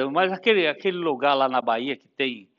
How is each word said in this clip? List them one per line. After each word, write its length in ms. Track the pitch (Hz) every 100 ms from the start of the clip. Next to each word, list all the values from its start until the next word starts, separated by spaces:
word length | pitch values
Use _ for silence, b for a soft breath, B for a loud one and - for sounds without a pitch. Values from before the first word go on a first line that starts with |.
| 135
mas 220 | 160 185
aquele, 340 | 185 233 208 156
aquele 320 | 147 196 175
lugar 360 | 165 127 139
lá 160 | 135 135
na 120 | 127
Bahia 360 | 117 113 135 127
que 100 | _
tem, 420 | - 135 113 95